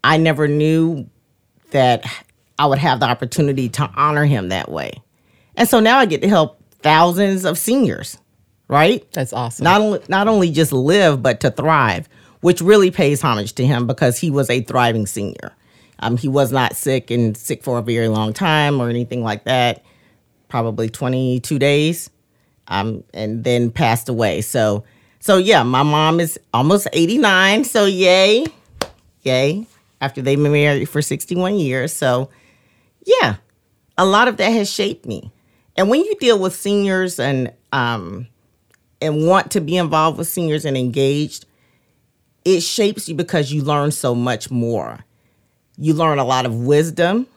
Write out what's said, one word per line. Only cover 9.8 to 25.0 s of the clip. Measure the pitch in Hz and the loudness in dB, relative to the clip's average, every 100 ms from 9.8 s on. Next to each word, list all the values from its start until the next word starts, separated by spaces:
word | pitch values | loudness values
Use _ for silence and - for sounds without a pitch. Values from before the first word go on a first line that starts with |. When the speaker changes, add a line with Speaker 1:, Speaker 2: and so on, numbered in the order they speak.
Speaker 1:
only, | 214 196 - | 2 -2 -2
not | 190 208 | 0 2
only | 214 180 | 2 2
just | 147 156 | 2 0
live, | 131 135 202 180 139 | 0 2 4 4 2
but | 127 117 | 0 0
to | 135 | -2
thrive, | - 143 156 117 107 156 _ _ _ | -2 0 2 2 -2 -8 _ _ _
which | 175 175 | 0 2
really | 170 214 185 | 4 6 6
pays | 170 147 143 | 2 0 2
homage | 143 107 101 | 0 -2 -4
to | - 127 | -2 0
him | 123 120 | 0 -2
because | 127 131 - | 0 0 0
he | 170 | -2
was | 139 131 | -2 0
a | 127 | -2
thriving | 113 127 120 113 101 | -2 0 0 0 -4
senior. | - 101 - - _ _ _ _ - | -6 -8 -10 -18 _ _ _ _ -8
Um, | 113 120 | -4 -2
he | 143 | -2
was | 139 131 | 0 0
not | 131 123 - | 0 -2 -4
sick | 143 131 - | -4 -4 -2
and | 120 117 104 | -2 -2 -4
sick | - 117 | -8 -8
for | - 120 | -4 -6
a | |
very | 113 117 113 | -2 -2 0
long | 110 110 | 0 -2
time | 110 185 151 147 143 | -2 0 2 2 0
or | 120 | -2
anything | 120 120 123 | -4 -4 -6
like | 113 104 - | -6 -6 -2
that, | 131 120 - _ _ _ _ _ _ _ | 0 0 -2 _ _ _ _ _ _ _
probably | 123 113 107 113 | -4 -4 -4 -6
twenty-two | - 127 131 131 127 - 143 | -4 -4 -2 -2 -2 -4 0
days, | 139 143 156 170 - _ _ _ _ _ - | 2 2 0 -4 -10 _ _ _ _ _ -6
um, | 95 107 110 - | -4 -4 -6 -12
and | 85 107 117 | -10 -8 -4
then | 120 120 120 | -2 0 0
passed | 117 131 117 - | 0 0 0 -2
away. | 117 107 78 | -2 -2 -2
So, | 107 127 107 104 - _ | -4 0 0 -2 -6 _